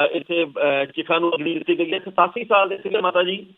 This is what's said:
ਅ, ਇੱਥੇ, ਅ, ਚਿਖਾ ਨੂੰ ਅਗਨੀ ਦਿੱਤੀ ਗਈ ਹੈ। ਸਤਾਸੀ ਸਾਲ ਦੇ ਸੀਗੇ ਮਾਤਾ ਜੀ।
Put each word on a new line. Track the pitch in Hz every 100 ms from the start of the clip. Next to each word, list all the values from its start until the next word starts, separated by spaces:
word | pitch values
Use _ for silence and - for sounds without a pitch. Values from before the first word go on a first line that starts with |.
ਅ, | 147
ਇੱਥੇ, | 143 143 170
ਅ, | 156 - 143 139
ਚਿਖਾ | 139 160 156 165
ਨੂੰ | 170 165
ਅਗਨੀ | 151
ਦਿੱਤੀ | 160 165 170
ਗਈ | 165
ਹੈ। | 190
ਸਤਾਸੀ | 190 190 180 240
ਸਾਲ | 226 208 196
ਦੇ | 196
ਸੀਗੇ | 196 208
ਮਾਤਾ | 180 180
ਜੀ। | 180 196 202